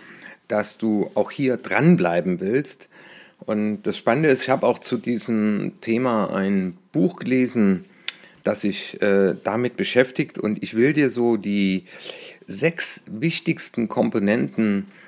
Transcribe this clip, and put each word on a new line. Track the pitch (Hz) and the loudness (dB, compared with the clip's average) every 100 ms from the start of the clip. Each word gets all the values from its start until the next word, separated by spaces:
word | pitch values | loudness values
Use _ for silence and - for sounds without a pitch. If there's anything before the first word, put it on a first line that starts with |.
| - - - - - | -18 -20 -20 -18 -4
dass | 104 104 - | -2 -2 -2
du | 113 104 90 | 0 0 0
auch | 107 104 | -2 -2
hier | - 131 117 | -2 -2 -2
dranbleiben | - 104 160 175 87 87 90 87 | -2 2 6 6 4 0 0 -2
willst. | 95 131 143 - - - - - - - | 0 -2 -2 -12 -20 -20 -20 -20 -20 -14
Und | - 107 107 104 | -6 -2 -2 -4
das | 110 - | -6 -4
Spannende | 123 127 156 | 0 2 2
ist, | 131 | 2
ich | - | 0
habe | 131 120 | 0 2
auch | 117 | 0
zu | - 120 | -2 -4
diesem | 120 117 - 110 107 104 98 - | -4 -4 -2 0 0 0 -4 -6
Thema | - 113 127 110 95 | -2 0 0 0 0
ein | 98 98 98 92 85 _ | 0 0 0 -2 -6 _
Buch | 151 - - | 0 0 0
gelesen, | - 127 123 120 98 92 - - - - - _ | 2 2 2 4 4 2 -2 -14 -12 -12 -14 _
das | 101 107 | -2 0
sich, | 104 98 - - | -2 -4 -8 -2
äh, | 104 98 98 - | 2 4 4 0
damit | - 110 123 - | -2 -2 -2 -2
beschäftigt. | 98 123 127 - 156 - | 2 4 4 2 -4 -4
Und | 104 107 | -4 -2
ich | 98 | -2
will | 113 131 | 2 2
dir | 151 135 | 4 2
so | 117 120 110 | 2 2 0
die | 101 101 98 95 - - - - - - - | 0 0 2 0 -4 -16 -16 -16 -18 -18 -12
sechs | 190 160 170 - - - | -2 -2 0 -4 -4 -8
wichtigsten | 107 165 - - - - - 110 | -4 -2 -2 -4 -4 -4 -4 -2
Komponenten | - 113 110 101 117 - - 110 101 98 - | 0 0 0 2 0 0 0 0 0 -4 -14